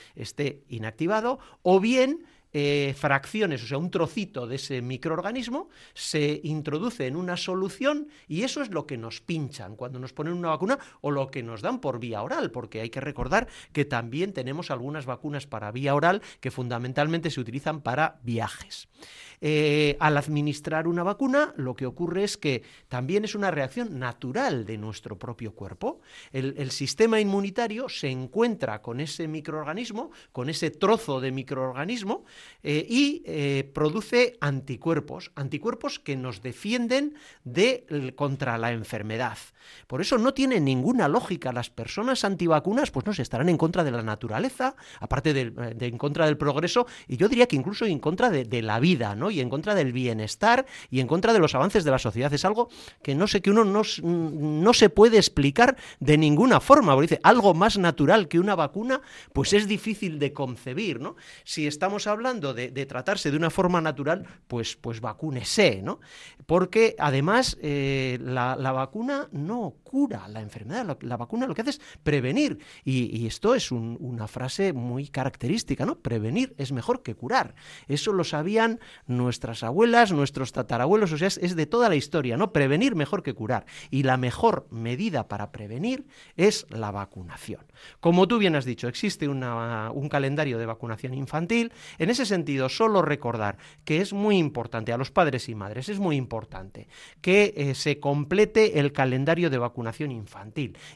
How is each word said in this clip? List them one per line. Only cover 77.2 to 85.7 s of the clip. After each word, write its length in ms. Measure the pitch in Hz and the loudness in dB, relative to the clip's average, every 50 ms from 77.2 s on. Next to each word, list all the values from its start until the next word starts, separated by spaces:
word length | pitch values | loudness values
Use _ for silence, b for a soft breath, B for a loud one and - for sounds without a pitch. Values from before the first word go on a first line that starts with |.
| 120 - 247 247 - - - B B B B B B | -4 0 0 0 0 -2 -6 B B B B B B
Eso 260 | B 143 147 - 214 | B -4 -2 0 0
lo 120 | 196 180 156 | 0 0 0
sabían 560 | - 160 147 156 196 214 226 226 226 220 - B B B B B B | 0 -2 -4 -2 2 2 4 4 4 2 -2 B B B B B B
nuestras 560 | 123 123 123 123 113 - - 117 117 - 117 | 0 0 0 0 -2 -2 -6 -8 -6 -6 -4
abuelas, 480 | 113 135 196 233 233 233 233 233 196 | 0 2 4 4 6 8 6 6 6
nuestros 400 | 170 143 139 131 - 135 131 - | 4 2 0 0 -2 -4 -6 -6
tatarabuelos, 600 | - 139 113 - 123 117 123 160 208 220 208 160 | -4 -6 -4 -2 0 0 2 4 4 4 4 2
o 60 | 156 143 | 0 0
sea, 80 | 175 | 0
es, 100 | 196 - - | -2 0 -2
es 180 | 180 175 180 | -2 -2 0
de 100 | 160 147 | -2 -2
toda 220 | 151 233 240 240 214 | 0 2 4 4 4
la 80 | 160 | 4
historia, 400 | 139 - - - 156 127 120 113 | 2 0 0 -2 -2 0 0 0
¿no? 160 | 151 220 - | 0 0 0
Prevenir 420 | - 151 139 131 147 175 254 277 214 | 2 2 4 4 4 2 2 2 2
mejor 300 | 156 139 - 208 180 - | 0 -2 -2 -2 -4 -4
que 100 | 139 - | -4 -6
curar. 320 | - 110 107 117 101 - B B B B B | -6 -4 -4 -4 -4 -4 B B B B B
Y 140 | - 135 135 | -2 0 2
la 120 | 131 127 | 2 2
mejor 500 | 127 127 123 - - - 226 - - - - | 2 2 -2 0 2 2 2 2 0 -4 -8
medida 580 | 113 113 113 117 123 143 214 220 156 120 104 - | -10 -8 -6 -6 -4 -4 -4 -2 -2 -4 -4 -4
para 220 | 104 101 104 - | -8 -8 -8 -10
prevenir 560 | - 107 104 101 | -12 -14 -14 -12